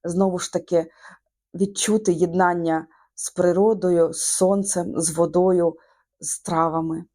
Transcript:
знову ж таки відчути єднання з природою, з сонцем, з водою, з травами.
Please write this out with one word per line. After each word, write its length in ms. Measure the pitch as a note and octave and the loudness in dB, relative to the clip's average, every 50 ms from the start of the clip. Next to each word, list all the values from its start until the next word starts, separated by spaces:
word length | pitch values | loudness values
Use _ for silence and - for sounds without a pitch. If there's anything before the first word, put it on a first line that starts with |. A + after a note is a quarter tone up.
| - | -6
знову 340 | E3+ E3+ F#3 G3 F#3+ F3+ F3+ | -4 0 0 0 0 0 -4
ж 140 | - - | -8 -4
таки 380 | - F3 D3+ - F3 E3+ E3 - _ _ - - - _ _ _ _ _ _ _ - | -6 -6 -4 0 0 0 0 -2 _ _ -20 -20 -20 _ _ _ _ _ _ _ -4
відчути 580 | E3+ G3 G3 G3+ - - G#3+ G#3 G#3+ G#3+ G3 | -4 -4 -2 -2 -4 0 0 0 2 2 0
єднання 760 | F3 D#3 F3+ F3+ E3 F#3 F#3 F3+ F3 F3 E3 E3 D#3+ D#3+ D#3+ _ _ _ _ _ _ | 2 2 0 0 2 2 2 2 2 0 0 -2 -2 -2 -4 _ _ _ _ _ _
з 160 | - - - | -12 -12 -10
природою, 840 | _ - F3+ F3 F3 F#3 G3+ A3 A3 F#3+ F3+ F3+ F3 E3+ E3 E3 | _ 0 2 2 4 4 2 2 2 0 0 2 2 2 2 0
з 80 | D#3+ - | 0 -6
сонцем, 800 | - - - - F#3+ F#3 G3+ G3+ G3 G3 - F3+ E3+ - - - | -6 -4 0 0 2 2 2 0 -2 -2 -4 -4 -4 -4 -4 -4
з 100 | E3 E3 | -4 -2
водою, 680 | D3+ E3 E3+ E3 E3 F3+ F3+ F#3+ F#3 F3 E3+ E3 E3 - _ _ _ _ _ _ _ _ | 0 0 -2 2 2 2 4 4 4 2 2 0 -2 -4 _ _ _ _ _ _ _ _
з 200 | F3+ - - - | -10 -10 -10 -10
травами. 640 | _ - F3 D#3+ E3 E3 D#3 E3 E3 D#3+ D#3+ E3 F3+ _ | _ -4 0 0 0 0 0 -2 -2 -4 -6 -6 -10 _